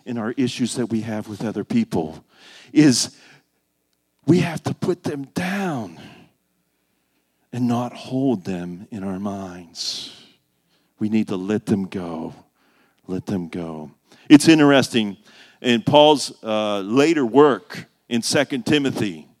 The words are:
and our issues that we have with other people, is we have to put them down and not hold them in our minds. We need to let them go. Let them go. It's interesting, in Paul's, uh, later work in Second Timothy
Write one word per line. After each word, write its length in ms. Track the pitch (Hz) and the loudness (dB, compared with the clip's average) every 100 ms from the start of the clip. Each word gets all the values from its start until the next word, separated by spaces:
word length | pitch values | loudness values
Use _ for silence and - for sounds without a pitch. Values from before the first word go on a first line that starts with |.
| - | -10
and 140 | 120 | -8
our 120 | 107 | -6
issues 420 | - 139 - 120 - | -2 -2 -2 -4 -4
that 120 | 113 | -4
we 140 | 113 | -4
have 260 | 110 107 107 | -4 -8 -8
with 160 | 104 | -8
other 200 | 113 104 | -6 -6
people, 600 | 98 120 110 90 78 80 - _ - - - | -2 -2 0 -2 -6 -8 -20 _ -20 -20 -2
is 420 | - 151 117 - - - _ _ _ _ _ _ _ _ _ - | 4 6 4 -2 -10 -20 _ _ _ _ _ _ _ _ _ 2
we 120 | 175 | 2
have 220 | 175 156 | 2 -4
to 100 | - - | -6 -6
put 280 | - 175 | -4 -4
them 200 | - 147 139 | -4 -8 -8
down 680 | - 180 196 190 143 101 85 87 - - _ _ _ _ _ _ _ _ _ _ _ _ | -6 -4 -4 -4 -6 -8 -14 -20 -20 -20 _ _ _ _ _ _ _ _ _ _ _ _
and 160 | 120 123 | -4 -2
not 260 | 120 123 | -2 -4
hold 500 | - - 131 135 110 | -10 -8 -2 0 -2
them 440 | 87 90 87 87 107 | -4 -8 -8 -12 -14
in 120 | 113 | -10
our 140 | 95 92 | -8 -8
minds. 1000 | 101 101 95 90 85 - - - - - - _ _ _ _ _ _ - | -8 -8 -12 -16 -18 -12 -10 -10 -12 -18 -20 _ _ _ _ _ _ -6
We 100 | 107 | -2
need 200 | 110 104 | 0 0
to 80 | 98 | -4
let 280 | 92 104 - | -4 -4 -2
them 200 | 104 92 | -2 -2
go. 500 | 101 85 82 82 - _ _ _ _ _ _ - | -8 -10 -10 -12 -14 _ _ _ _ _ _ -10
Let 180 | 92 - | -8 -4
them 220 | 101 82 | -6 -6
go. 420 | 95 82 80 76 - _ _ - | -8 -10 -10 -14 -20 _ _ 8
It's 180 | 147 156 | 8 10
interesting, 720 | 160 143 139 117 123 107 92 _ - - _ | 6 6 6 4 0 -2 -6 _ -20 -20 _
in 220 | 123 120 | 0 0
Paul's, 500 | - 147 151 147 - - | 4 6 6 4 0 -10
uh, 380 | 113 107 107 104 | -4 -2 -2 -4
later 440 | 98 120 147 165 123 | -2 2 2 2 2
work 600 | 120 151 110 - - - _ - | 6 6 4 -4 -18 -18 _ -6
in 120 | 117 | -4
Second 460 | - 156 135 139 110 | -2 -2 -2 -4 0
Timothy 600 | 151 135 - 110 80 73 _ | 0 0 -2 -6 -8 -16 _